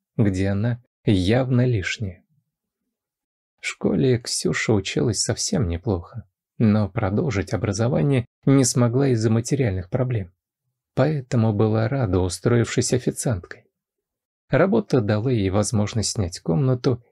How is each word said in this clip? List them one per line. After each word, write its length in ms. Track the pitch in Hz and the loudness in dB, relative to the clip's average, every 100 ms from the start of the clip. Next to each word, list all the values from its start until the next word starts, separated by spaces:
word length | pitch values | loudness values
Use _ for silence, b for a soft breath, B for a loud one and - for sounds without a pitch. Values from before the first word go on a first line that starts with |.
| _ - | _ 0
где 320 | 104 92 98 | 0 2 0
она 340 | 98 117 120 _ _ | 0 -2 -4 _ _
явно 640 | - 95 90 120 127 123 127 | 0 2 4 2 2 2 2
лишняя. 580 | 113 87 - 98 90 _ _ _ _ _ _ _ _ _ _ _ _ _ _ | 0 -4 -6 -8 -10 _ _ _ _ _ _ _ _ _ _ _ _ _ _
В 60 | - | -12
школе 520 | - 208 180 135 123 | -4 -2 0 2 0
Ксюша 540 | - - 180 - - | -2 -4 -2 -2 0
училась 480 | 107 98 - 135 101 | 0 0 -2 -2 -2
совсем 480 | - - - 190 92 | -2 -4 -4 -2 -2
неплохо, 580 | 85 110 90 - 117 - _ _ - | -2 -2 -4 -6 -14 -18 _ _ 0
но 300 | 113 107 101 | 2 2 0
продолжить 640 | - 95 104 160 98 92 | -2 -2 0 0 -2 -2
образование 760 | - 104 98 117 160 147 135 - _ - | -2 -2 -2 0 0 0 0 -2 _ 2
не 180 | 139 | 4
смогла 440 | 127 127 120 123 139 | 4 2 2 2 2
из-за 220 | 117 113 | 2 2
материальных 600 | 113 - 139 123 92 90 | 0 0 0 0 -2 -4
проблем. 420 | 123 127 113 87 _ _ _ _ _ _ | -4 -2 -4 -6 _ _ _ _ _ _
Поэтому 580 | - 139 151 127 120 110 | -2 0 0 -2 0 0
была 360 | 104 110 110 113 | 2 2 2 0
рада, 320 | 139 110 92 | -2 0 0
устроившись 720 | 90 - 120 120 117 - - | 0 -2 0 2 2 -2 -2
официанткой. 720 | 127 - - 147 98 - - _ _ _ _ _ _ _ _ _ | -2 -2 -4 -4 -6 -8 -20 _ _ _ _ _ _ _ _ _
Работа 520 | 139 190 220 - 135 | 2 2 2 0 0
дала 300 | 104 107 123 | 2 0 0
ей 200 | 117 95 | 0 0
возможность 600 | 98 104 110 104 110 - | 0 0 0 0 -2 -4
снять 300 | - 90 - | -2 -4 -4
комнату 640 | - 160 131 127 139 120 b | -4 0 0 0 0 -2 b